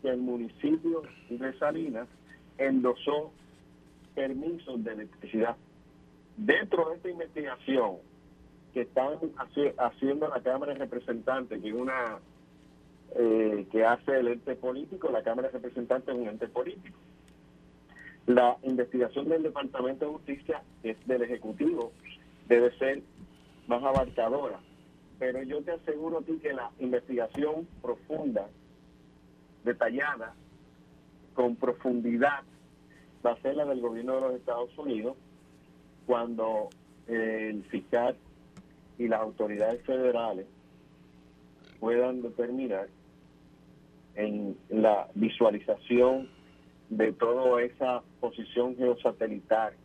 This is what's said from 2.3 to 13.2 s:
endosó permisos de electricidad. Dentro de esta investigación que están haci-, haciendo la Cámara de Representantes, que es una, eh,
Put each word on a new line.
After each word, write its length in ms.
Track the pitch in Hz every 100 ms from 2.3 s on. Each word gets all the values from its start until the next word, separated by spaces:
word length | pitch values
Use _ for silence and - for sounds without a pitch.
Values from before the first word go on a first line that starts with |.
| - - -
endosó 760 | 139 135 123 123 - 147 156 - - - - - - - -
permisos 680 | - 135 131 160 170 - 123
de 100 | 110
electricidad. 640 | 107 107 - 98 110 113 - - - - - - - - -
Dentro 520 | 214 247 208 254 160
de 80 | 170
esta 140 | 185
investigación 840 | 170 165 - 143 127 - 135 110 90 - - - - - - -
que 100 | 127
están 320 | 120 - 131 156 160 -
haci-, 380 | 131 - 143 -
haciendo 500 | 123 - 135 143 151
la 120 | 131
Cámara 320 | 127 131 143
de 60 | 135
Representantes, 840 | 131 120 - 117 127 131 127 107
que 80 | 104
es 60 |
una, 440 | 113 127 131 117 104 - - - - - - - - -
eh, 500 | -